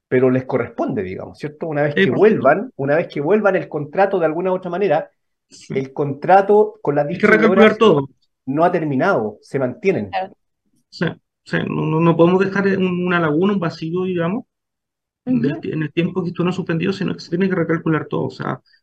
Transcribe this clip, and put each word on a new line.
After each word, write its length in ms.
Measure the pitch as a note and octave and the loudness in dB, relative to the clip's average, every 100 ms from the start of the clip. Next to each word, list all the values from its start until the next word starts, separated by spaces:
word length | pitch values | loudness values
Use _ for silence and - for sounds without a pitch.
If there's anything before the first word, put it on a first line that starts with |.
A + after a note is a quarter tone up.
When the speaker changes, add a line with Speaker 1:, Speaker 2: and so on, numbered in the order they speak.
| - | -2
Speaker 1:
pero 220 | B2+ B2+ | 2 4
les 140 | B2+ | 2
corresponde, 580 | B2+ B2+ - - D4+ A#2 | 0 -4 -4 -6 -4 -4
digamos, 340 | F#2 F#2+ G2 - | -6 -8 -12 -12
¿cierto? 300 | D3 - E3 | -14 -10 -6
Una 140 | D3 | -2
vez 120 | D3 | -2
Speaker 2:
Sí, 60 | E3 | 0
Speaker 1:
que 60 | F#3 | 0
Speaker 2:
por 80 | A#2+ | 4
supuesto. 220 | G#3+ E3 | 4 4
Speaker 1:
vuelvan, 320 | B2+ F3 C4 - | 4 2 -2 -6
una 200 | C#3 D#3 | 0 0
vez 120 | F3 | -2
que 120 | - | -4
vuelvan 360 | C#3+ G#3+ G3+ F#3 | 0 2 2 0
el 120 | - | -2
contrato 500 | D3+ D3 F3 G3 G3 | -8 -4 0 0 2
de 80 | D#3 | 0
alguna 240 | D#3+ F#3 | -2 -4
u 40 | F#3 | -4
otra 140 | F#3+ | -4
manera, 400 | F3 G3+ D3+ - _ _ _ _ | -2 0 0 -2 _ _ _ _
Speaker 2:
Sí. 260 | - - | -20 -8
Speaker 1:
el 180 | C3+ C3 | -6 -6
contrato 840 | - C#3+ C3 D3+ G3 G3 G#3 G#3+ - | -4 -4 -2 4 4 6 4 2 -2
con 140 | - D3 | -2 -2
las 100 | - | -2
Speaker 2:
Hay 100 | F3+ | 0
que 80 | G#3+ | 4
recalcular 440 | G#3+ A3 - G#3+ | 4 4 6 6
Speaker 1:
distribuidoras 80 | G#3 | 6
Speaker 2:
todo. 300 | A3 D3 C#3 _ _ _ - | 4 4 0 _ _ _ -4
Speaker 1:
no 180 | D3 | 2
ha 80 | E3+ | 2
terminado, 640 | F3+ D#3 C3+ F3+ D#3 G#2+ - | 2 0 0 2 0 -2 -8
se 180 | - C3+ | -8 -4
mantienen. 520 | B2+ - F#3+ D3 G2 | -4 -2 -2 -2 -2
Speaker 3:
Claro. 260 | F#2+ - _ _ _ _ _ _ | -6 -8 _ _ _ _ _ _
Speaker 2:
Sí, 160 | - E3+ - _ _ | -6 -6 -6 _ _
sí, 140 | - E3+ - | -8 -6 -4
no, 180 | - D3+ | -4 -2
no, 140 | D#3+ | 0
no 160 | E3+ E3 | 2 4
podemos 280 | E3+ F#3 | 4 4
dejar 220 | F#3+ G3 G3 | 0 -2 -2
un-, 400 | F#3+ F#3 F3 F3+ | 0 -2 -2 -2
una 140 | F3 | 0
laguna, 320 | D#3+ D3+ G3 | 0 0 0
un 60 | G3 | 0
vacío, 420 | E3 - D#3+ F3+ | -4 -6 -6 -4
digamos, 420 | F#3 F3 E3 A#3 - _ _ _ _ _ _ _ | -4 -4 -4 -6 -8 _ _ _ _ _ _ _
Speaker 3:
Ujú. 160 | B3 A#3 | -4 -2
Speaker 2:
del 200 | A#3 - | -2 -4
ti-, 100 | - | -6
en 120 | D#3 | -6
el 100 | D3+ | -4
tiempo 280 | E3 E3+ F#3 | -2 -2 -2
que 60 | E3+ | -4
estuvo 200 | E3+ F3 | -2 -2
suspendido, 420 | E3+ E3 E3 F#3 | -2 -4 -2 -2
sino 220 | F#3+ F3 | -2 -4
que 60 | - | -6
se 100 | - | -6
tiene 180 | E3+ G3 | -2 -2
que 60 | |
recalcular 520 | F3 D#3+ E3 D#3+ D3+ - | -2 -2 -2 0 -2 -2
todo. 180 | - | -6
O 60 | - | -6
sea, 300 | - - - _ _ | -6 -8 -8 _ _